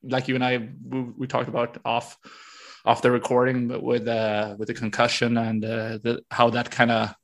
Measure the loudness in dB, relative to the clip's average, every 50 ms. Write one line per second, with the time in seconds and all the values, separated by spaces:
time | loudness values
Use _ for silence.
0 | -6 -2 -4 -2 -2 0 -2 0 0 0 0 0 -2 -6 -14 -16 -14 -8 -6 -6
1 | -6 -6 -8 -10 -10 -2 -2 -2 -2 -2 -2 -2 -2 -4 -4 -10 _ -2 -2 -2
2 | -4 -6 -18 _ _ -20 -20 -20 -20 -20 -20 -20 -20 -20 -20 0 _ 4 4 6
3 | 6 4 4 4 2 2 2 4 4 4 2 0 -2 -2 -4 -4 -2 0 0 0
4 | 0 -2 -2 0 0 0 0 0 -2 -2 -4 -8 -8 -8 -6 -6 -4 -6 0 0
5 | 0 2 2 0 0 2 2 0 0 0 -2 -2 -2 -2 -4 -4 -4 -4 -6 -4
6 | -2 -2 -2 -2 -4 _ 2 2 4 4 4 0 -4 -4 2 2 4 4 4 2
7 | 0 -2 -4 _